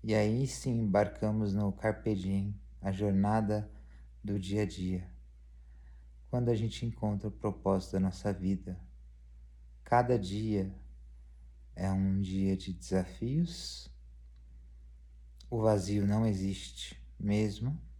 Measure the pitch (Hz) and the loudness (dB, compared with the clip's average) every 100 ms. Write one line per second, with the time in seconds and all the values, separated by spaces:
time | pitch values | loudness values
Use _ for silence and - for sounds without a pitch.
0 | 113 107 107 117 135 - 131 117 110 98 | 2 4 4 2 0 -2 -2 0 4 4
1 | 104 - 107 107 104 98 101 - 110 - | 4 0 0 2 2 2 0 0 -2 0
2 | 113 101 92 98 101 101 - - 95 95 | 0 0 0 0 0 -4 -12 -6 -4 0
3 | 104 98 101 110 104 107 104 - - - | 4 4 6 4 2 0 -2 -12 -20 -20
4 | - - 101 101 92 104 101 95 92 92 | -20 -12 -4 -4 0 0 0 -2 -2 -2
5 | 90 - - - - - - - - - | -6 -14 -20 -20 -20 -20 -20 -20 -20 -20
6 | - - - 123 120 113 113 - 117 - | -20 -20 -4 0 2 2 2 -2 -6 -2
7 | 107 104 107 - 107 95 98 95 - 95 | -2 0 -4 -2 -4 0 2 2 2 0
8 | 95 - 104 90 92 95 - 90 - - | 0 0 -2 0 0 0 -4 -10 -12 -18
9 | - - - - - - - - - 120 | -20 -20 -20 -20 -20 -20 -20 -20 2 4
10 | 123 120 92 101 110 101 95 - - - | 6 2 2 -2 0 0 0 -6 -16 -18
11 | - - - - - - - - 92 95 | -20 -20 -20 -20 -20 -20 -18 -4 0 2
12 | 98 95 92 98 98 95 - 87 - 95 | 2 2 0 2 2 2 -2 -8 0 0
13 | 92 - 117 147 170 - - - - - | 0 -4 0 2 0 -2 -10 -12 -16 -18
14 | - - - - - - - - - - | -20 -20 -20 -20 -20 -20 -20 -20 -20 -20
15 | - - - - - 117 110 107 92 104 | -20 -20 -20 -20 -4 2 6 6 4 2
16 | 101 107 113 98 95 95 - - - - | 4 4 4 2 0 -2 -8 -12 -12 -14
17 | - - 104 104 107 101 120 156 - - | -18 -6 0 2 2 0 -4 -4 -10 -18